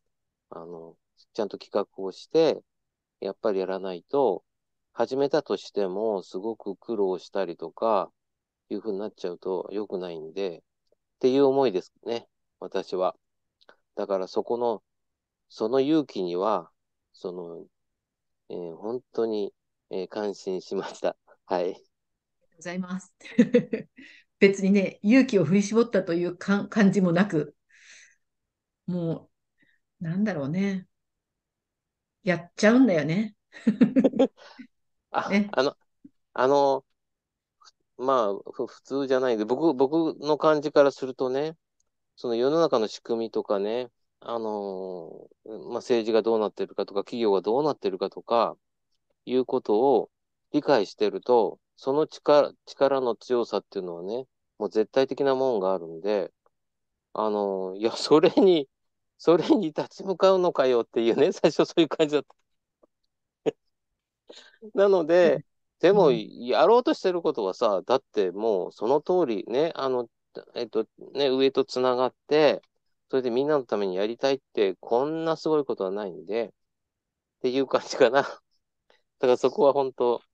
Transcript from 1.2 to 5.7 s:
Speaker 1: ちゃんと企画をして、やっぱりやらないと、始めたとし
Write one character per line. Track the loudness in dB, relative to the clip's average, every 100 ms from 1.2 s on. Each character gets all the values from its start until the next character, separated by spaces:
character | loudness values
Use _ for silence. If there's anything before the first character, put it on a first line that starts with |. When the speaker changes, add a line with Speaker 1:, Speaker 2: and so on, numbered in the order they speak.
| _
Speaker 1:
ち | -8
ゃ | -8
ん |
と | -8
企 | -6
画 | -4 -4 -8
を | -12
し | -12 -2
て、 | 2 2 0 -8 _ _ _ _ _
や | -10
っ | -6
ぱ | -4
り | -2
や | -4
ら | -6
な | -8
い | -12
と、 | -6 -2 0 -2 -8 _ _ _ _
始 | -6 -4 -2
め | -2
た | -2
と | -2 -6
し | -6